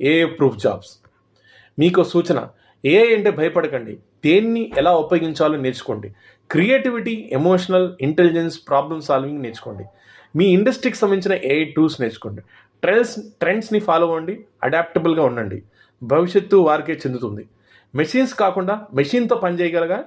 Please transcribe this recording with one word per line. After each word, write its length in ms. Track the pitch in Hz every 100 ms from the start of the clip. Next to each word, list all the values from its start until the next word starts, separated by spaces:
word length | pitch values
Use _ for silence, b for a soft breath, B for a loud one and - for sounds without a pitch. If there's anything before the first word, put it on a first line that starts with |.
ఏఐ 240 | 135 160 165
ప్రూఫ్ 320 | 160 139 107
జాబ్స్. 320 | 117 95 - - _ _ _ _ b b b b
మీకో 240 | 165 180
సూచన, 440 | 180 175 170 147 - - b b 135
ఏఐ 300 | 185 233 220
అంటే 160 | 202
భయపడకండి. 640 | 147 160 165 156 135 113 104 _ _ 147
దేన్ని 460 | 180 226 233 226 -
ఎలా 200 | 156 170
ఉపయోగించాలో 600 | 156 180 160 147 156 151
నేర్చుకోండి. 580 | 131 127 - 107 107 - b b -
క్రియేటివిటీ, 760 | 151 190 262 269 233 220 220 -
ఎమోషనల్ 640 | 131 170 185 180 185 180 180
ఇంటెలిజెన్స్, 580 | 135 156 175 165 165 - -
ప్రాబ్లమ్ 340 | 139 147 160
సాల్వింగ్ 400 | 147 139 139 147
నేర్చుకోండి. 420 | 123 110 120 101 104 b b b b 151
మీ 100 | 190
ఇండస్ట్రీకి 520 | 180 220 254 254 -
సంబంధించిన 540 | 202 196 190 190 135
ఏఐ 120 | 147
టూల్స్ 380 | 151 147 156 -
నేర్చుకోండి. 400 | 117 - 110 101 - b b _
ట్రెండ్స్, 380 | 170 214 233 - 208 -
ట్రెండ్స్ని 400 | 160 208 214 214
ఫాలో 280 | 202 165 170
అవ్వండి, 380 | 160 160 214 - _
అడాప్టబుల్గా 600 | 131 160 170 175 165 160
ఉండండి. 400 | 139 120 107 101 - b b b
భవిష్యత్తు 540 | 120 147 175 196 190 196
వారికే 360 | 160 151 147
చెందుతుంది. 540 | 156 139 127 117 104 - _ b b b 127
మెషిన్స్ 380 | 151 254 262
కాకుండా 540 | - 196 190 185 214 -
మెషిన్తో 420 | 131 143 247 233 240
పనిచేయగలగా 680 | 180 175 175 170 165 202